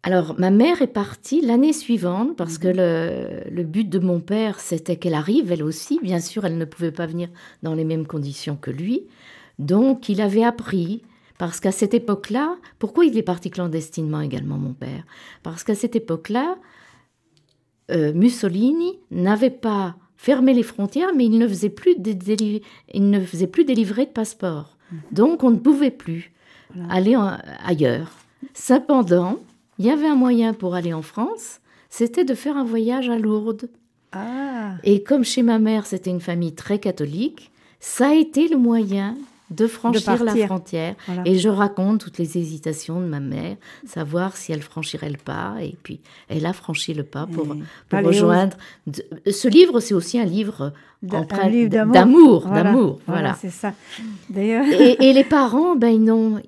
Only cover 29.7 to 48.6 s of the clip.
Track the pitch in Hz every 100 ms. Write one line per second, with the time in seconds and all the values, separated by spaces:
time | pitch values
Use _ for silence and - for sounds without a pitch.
29.7 | - 208 302 311 285 254 233 226 220 185
30.7 | 180 170 160 156 - 277 440 - - _
31.7 | _ _ - 233 233 269 247 277 277 240
32.7 | 226 226 254 247 233 214 214 214 220 240
33.7 | _ _ _ _ 190 220 254 277 247 208
34.7 | 180 - 202 202 277 226 - 233 226 214
35.7 | 220 208 185 185 180 175 170 170 151 -
36.7 | 202 202 180 147 156 277 - - _ _
37.7 | _ - - 269 311 311 277 320 294 233
38.7 | 233 208 196 196 254 277 _ _ 156 226
39.7 | 226 233 226 220 233 233 220 202 185 175
40.7 | 165 160 196 - 180 180 185 202 196 202
41.7 | 196 190 214 175 - 170 175 160 156 160
42.7 | 151 - 170 180 147 139 151 160 202 -
43.7 | - 247 - 151 170 185 185 - 156 147
44.7 | - 156 156 156 143 - - 180 220 151
45.7 | - - - _ - _ 156 160 190 -
46.7 | 151 - 151 147 143 160 165 151 147 156
47.7 | - _ 196 - 202 175 175 190 -